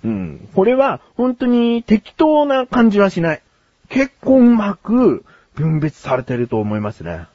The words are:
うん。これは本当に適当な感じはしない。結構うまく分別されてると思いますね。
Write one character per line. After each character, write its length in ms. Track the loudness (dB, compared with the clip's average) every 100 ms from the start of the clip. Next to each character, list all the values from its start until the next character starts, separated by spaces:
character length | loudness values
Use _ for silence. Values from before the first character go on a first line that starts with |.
う 40 | -6
ん。 400 | -6 -8 -12 -8
こ 80 | 0
れ 140 | 0 2
は 240 | 0 -2 _ -4
本 180 | -4
当 120 | -2 0
に 360 | 0 0 -2
適 320 | 0 0 0
当 320 | _ 2 2 2
な 220 | -2 -2
感 220 | 2 2
じ 100 | 4
は 100 | 0
し 100 | 0
な 140 | -4
い。 80 | -4 _ _ _ _ _
結 240 | -2 -2 _
構 160 | 2 4
う 20 |
ま 320 | 6 4 0 -6
く 460 | -2 2 2 0 _ _ _
分 240 | -6 -2 -2
別 200 | -4 -8
さ 180 | -6 -6
れ 60 |
て 120 | -4
る 140 | -6 -4
と 100 | -4
思 160 | -4 -4
い 20 |
ま 120 | -6
す 100 | -10
ね。 240 | -12 -12 -14